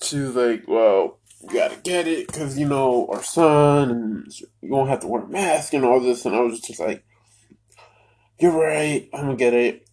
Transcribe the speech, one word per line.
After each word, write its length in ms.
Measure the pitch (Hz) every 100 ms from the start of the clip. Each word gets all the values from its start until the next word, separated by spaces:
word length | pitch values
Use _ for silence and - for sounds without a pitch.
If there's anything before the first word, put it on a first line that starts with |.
she 180 | - 143
was 160 | 135 123
like, 280 | 123 110 -
"Well, 540 | 113 110 98 90 - _ -
you 60 | 90
gotta 260 | 117 - -
get 320 | 175 180 165
it 240 | 165 -
'cause, 260 | - 147 135
you 120 | 143
know, 360 | 139 131 123 -
our 160 | 104
son, 680 | - 170 160 147 147 143 135
and 480 | 120 110 92 69 - - _
you 80 | -
won't 180 | 135 135
have 120 | 123
to 60 | -
wear 160 | -
a 40 | -
mask 460 | 175 190 151 -
and 100 | 147
all 160 | 127 127
this." 260 | 123 120 120
And 80 |
I 60 | 107
was 220 | 120 113
just 180 | - 117
like, 240 | 180 - _ _ _ _ _ _ _ _ - _ _ _ _ -
"You're 180 | 175 160
right, 520 | 156 151 151 139 -
I'm 100 | 143
gonna 120 | 143 123
get 180 | 123
it." 360 | 120 120 - _